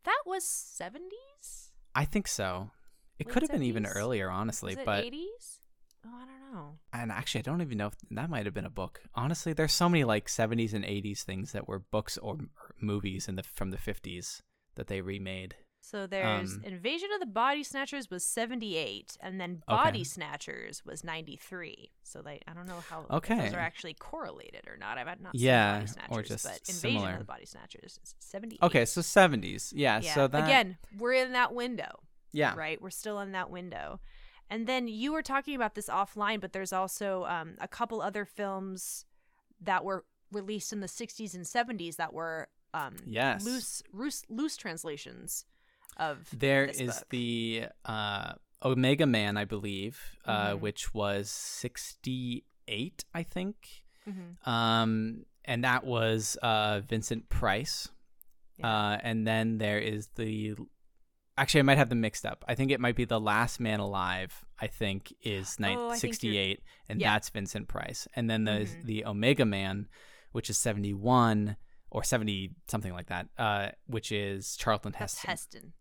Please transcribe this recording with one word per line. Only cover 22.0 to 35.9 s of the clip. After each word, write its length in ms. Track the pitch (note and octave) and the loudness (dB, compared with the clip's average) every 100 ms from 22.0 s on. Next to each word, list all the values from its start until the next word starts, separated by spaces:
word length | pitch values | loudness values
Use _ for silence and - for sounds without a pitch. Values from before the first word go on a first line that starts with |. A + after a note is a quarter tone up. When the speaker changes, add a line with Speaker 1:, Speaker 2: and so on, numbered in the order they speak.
Speaker 1:
So 180 | - - | -18 -16
they, 200 | D3 D3 - | -14 -14 -14
I 80 | |
don't 120 | E3 F3+ | -14 -12
know 140 | F3 E3+ | -12 -12
how 120 | D#3+ | -12
if 100 | D#3 | -2
Speaker 2:
Okay. 280 | D#3 - A#3 G#2 | -2 2 0 2
Speaker 1:
those 80 | |
are 60 | F3 | -2
actually 340 | E3 - F3 | -4 -6 -14
correlated 720 | - - D#4+ C#4 C#2 - - - | -12 -12 -10 -10 -10 -16 -16 -16
or 80 | - | -12
not. 220 | G2+ B2 | -8 -8
I've 100 | B2 - | -8 -10
not 120 | F3+ A#2 | -6 2
seen 80 | B2+ | 8
Speaker 2:
Yeah, 280 | B2 G#2 G#2 | 8 8 4
Speaker 1:
Body 40 | |
Speaker 2:
or 40 | G#2 | -2
Speaker 1:
Snatchers, 400 | - - A#2 G#2 | -8 -6 -6 -4
Speaker 2:
just 160 | G#2+ - | -6 -6
Speaker 1:
but 140 | F#2+ - | -8 -8
Invasion 60 | F3 G3 - | -4 0 0
Speaker 2:
similar. 140 | G2 | 0
Speaker 1:
of 60 | - | -4
the 40 | - | -8
Body 200 | C3 - | -14 -16
Snatchers 540 | - - - - - | -18 -18 -18 -20 -18
is 120 | - - | -20 -18
seventy-eight. 440 | - G3 A3+ - | -12 -10 -10 4
Speaker 2:
Okay, 200 | F3 C#3 A#2 | 6 6 4
so 160 | - | 2
seventies. 680 | E3 G#3 F#3 C3 F#2 G2 - - | 6 10 10 8 -2 -6 -6 2
Yeah, 260 | C#3 A2 | 4 4
Speaker 1:
Yeah. 120 | A2+ | 2
Speaker 2:
so 140 | D3 C#3 | 4 4
that 160 | D3 | 6
Speaker 1:
Again, 340 | D#3 C4+ F#3+ F3 - G3+ | 6 6 6 -4 -16 -6
we're 160 | A#3+ | 2
in 180 | C4 B3+ | 2 4
that 220 | B3+ B3 | 2 2
window. 500 | B3 A#3+ A3+ - - - - - | 2 -4 -4 -8 -12 -20 -20 -8
Speaker 2:
Yeah. 200 | D3 C#3+ D#3+ | 2 2 2
Speaker 1:
Right? 260 | D#3 D#3+ | -4 -4
We're 80 | F#3 | -8
still 300 | - A3 G3+ | -8 -6 -4
in 100 | G3 | -4
that 180 | F#3+ F3 | -4 -4
window. 520 | F3 F3+ F2+ D2 - - - - - - | -8 -10 -8 -8 -10 -14 -16 -20 -20 -8
And 180 | A3 A3+ | -4 0
then 220 | B3+ A#3+ | 0 -2
you 240 | G#3+ C4 | -4 -2
were 100 | D#4 | -2
talking 320 | D#4 C4+ C4+ C#4 | 0 -2 -2 -2
about 200 | A3 - | -2 -4
this 120 | |
offline, 540 | - | -4